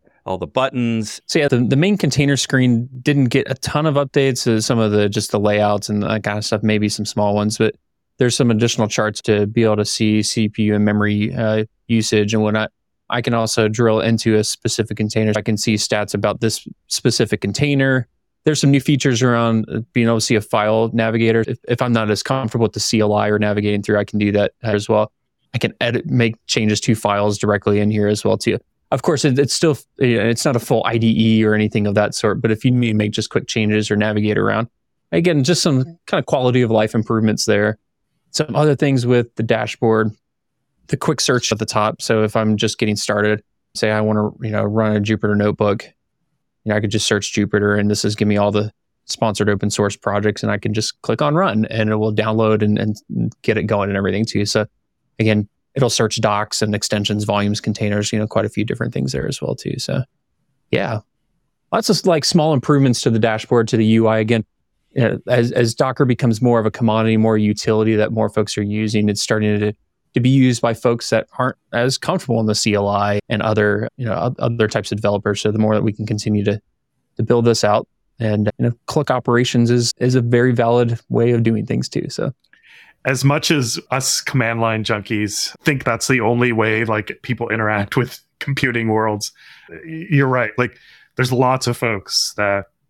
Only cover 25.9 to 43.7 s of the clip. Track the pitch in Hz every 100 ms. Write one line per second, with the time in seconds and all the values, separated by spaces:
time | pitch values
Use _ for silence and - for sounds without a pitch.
25.9 | 117 - 127 117 110 - - 107 104 -
26.9 | 110 107 101 104 101 104 104 - 104 104
27.9 | 107 104 104 104 104 - 95 _ _ -
28.9 | 139 - 151 151 127 139 - 170 139 -
29.9 | - 127 113 107 117 156 127 - 120 -
30.9 | 117 113 110 113 110 107 107 107 110 104
31.9 | 101 104 - 110 104 117 110 127 123 120
32.9 | 107 107 101 107 - 127 - 107 107 107
33.9 | 104 107 107 107 101 101 104 117 _ _
34.9 | _ - 170 170 156 131 175 180 131 131
35.9 | - - 185 139 143 127 123 120 110 110
36.9 | 117 107 113 110 107 - 104 104 110 _
37.9 | _ _ _ _ - 151 - 151 139 147
38.9 | 135 120 123 120 - 113 113 117 - 117
39.9 | 110 110 - _ _ _ _ _ _ -
40.9 | 151 - 147 - 123 - 107 110 107 107
41.9 | - - 113 107 113 107 107 110 - 110
42.9 | 104 - 104 104 107 - _ _